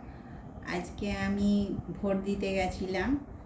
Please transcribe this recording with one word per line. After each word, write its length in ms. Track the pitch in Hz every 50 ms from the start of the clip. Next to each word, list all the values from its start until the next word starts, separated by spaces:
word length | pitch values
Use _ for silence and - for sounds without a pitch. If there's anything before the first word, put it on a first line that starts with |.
| - - - - - - - - - - - - - - 170
আজকে 320 | 180 180 - - - 208 202 196 196 196 196
আমি 240 | 202 202 202 202 202 202 202 196 - - - - 175 -
ভোট 200 | - 202 196 190 - 202
দিতে 200 | 202 202 214 196 190 190
গেছিলাম, 520 | 185 185 185 - 190 185 190 185 185 226 277 285 - - - - -